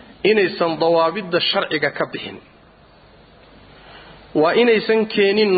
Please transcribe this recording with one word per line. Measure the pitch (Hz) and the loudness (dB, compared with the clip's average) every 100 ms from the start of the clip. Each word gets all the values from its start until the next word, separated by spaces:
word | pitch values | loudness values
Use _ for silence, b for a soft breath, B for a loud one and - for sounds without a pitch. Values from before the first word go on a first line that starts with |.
| B B | B B
inaysan | 190 214 180 - 170 156 | 0 2 0 0 -4 0
dawaabidda | 165 170 165 185 185 170 | 2 2 2 -2 -4 -4
sharciga | - 196 - 156 147 | -2 -4 -2 -4 -4
ka | - 151 | -4 -8
bixin. | - - - - _ _ _ _ _ - - - - - - - - B B B B - | -8 -14 -16 -20 _ _ _ _ _ -20 -20 -20 -20 -20 -20 -20 -20 B B B B -6
Waa | - 156 | 0 2
inaysan | 175 240 220 - 220 214 | 2 2 2 2 -2 0
keenin | 214 196 208 214 | 0 0 2 2